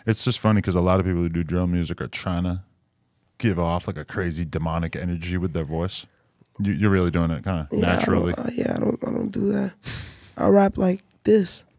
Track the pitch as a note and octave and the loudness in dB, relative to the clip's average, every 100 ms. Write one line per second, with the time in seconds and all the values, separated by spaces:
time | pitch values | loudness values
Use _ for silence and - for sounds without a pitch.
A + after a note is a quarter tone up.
0 | - A2 - - A2 G#2+ F#2+ F2 F2+ F#2+ | -2 0 0 0 4 4 2 2 4 4
1 | F#2 F2 E2+ E2 D#2+ F2+ F2 F2 D#2+ E2+ | 2 0 0 0 -2 0 0 0 -2 -4
2 | - - F#2+ F2 F2+ F2 - _ _ _ | -8 -6 -4 -2 -2 -4 -8 _ _ _
3 | _ _ _ - A#2 F2 E2+ F2 - F2+ | _ _ _ -4 -2 0 0 0 -4 -10
4 | - - F2+ D#2+ E2+ D#2+ E2 E2 E2 - | -8 -4 -4 -2 -4 -4 -2 -2 -4 -6
5 | F2 E2+ E2+ F2+ F2+ D#2+ D2 D#2+ F2+ - | -6 -4 -4 -4 -2 -4 -4 -4 -4 -6
6 | - _ _ _ _ - G2+ D#2 G#2 F#2+ | -14 _ _ _ _ -4 -2 2 2 2
7 | F2 E2+ E2 D#2+ - E2+ D2+ - F2+ F2+ | 2 2 0 -2 -4 -4 -4 0 2 2
8 | - - E2+ - - - - - - - | 2 2 2 -2 -4 -2 -2 0 0 -2
9 | - - - G3+ G3+ G3+ G3 - - - | -4 -4 -4 -2 0 0 -2 -6 -12 -12
10 | - - - - G#3 G3+ G3 - F#3+ F#3 | -12 -18 -18 -2 4 6 6 2 0 0
11 | - _ - G#3+ F3+ - - | -6 _ 4 4 4 -4 -14